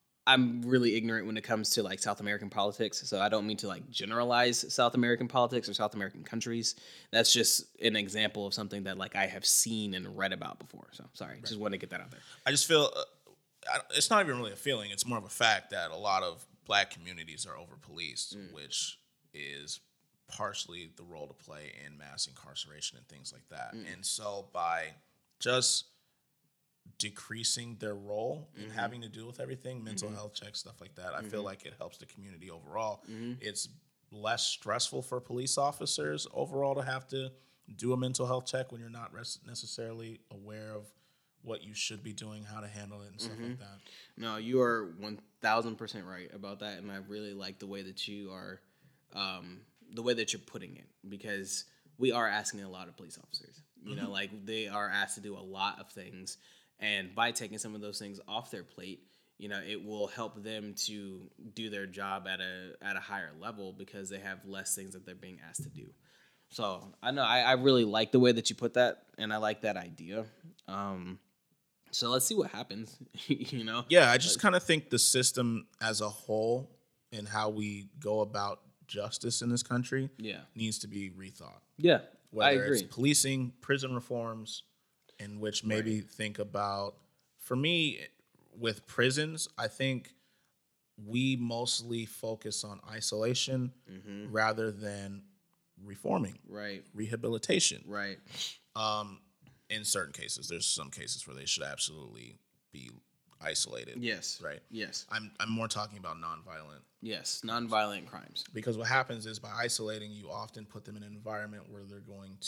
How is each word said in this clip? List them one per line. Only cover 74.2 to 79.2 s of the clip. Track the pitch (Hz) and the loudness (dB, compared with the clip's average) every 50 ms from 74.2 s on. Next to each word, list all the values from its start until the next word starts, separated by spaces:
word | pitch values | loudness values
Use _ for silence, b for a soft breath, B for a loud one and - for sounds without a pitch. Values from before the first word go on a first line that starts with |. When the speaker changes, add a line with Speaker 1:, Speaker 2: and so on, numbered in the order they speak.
| 147 175 - | 8 4 4
Speaker 1:
Like | - | 6
Speaker 2:
kinda | - 202 180 180 | 6 6 6 6
think | - - 160 156 - - | 6 6 4 4 4 2
the | 123 117 | 4 6
system | - - - 127 127 - - 127 120 117 117 104 - _ _ _ | 6 8 8 6 6 4 4 4 2 2 0 0 -4 _ _ _
as | 117 113 107 104 | 0 0 0 0
a | 107 104 | 0 -2
whole | 98 - - - 107 110 110 113 120 131 135 - - _ _ _ _ _ _ _ | -4 -6 -2 0 2 4 4 4 2 2 -2 -8 -16 _ _ _ _ _ _ _
and | 117 107 104 104 | -10 -10 -6 -2
how | 110 107 107 107 | -2 0 0 0
we | 107 107 104 104 101 101 101 98 - 151 | 0 -2 -2 -2 -4 -6 -8 -12 -14 -6
go | - 104 107 110 | -2 2 2 2
about | 107 104 107 101 101 101 95 - _ - _ _ - | 2 2 0 -2 -2 -2 -4 -6 _ -20 _ _ -14
justice | - - 101 101 110 - - | -8 -6 -4 -4 -4 -4 -4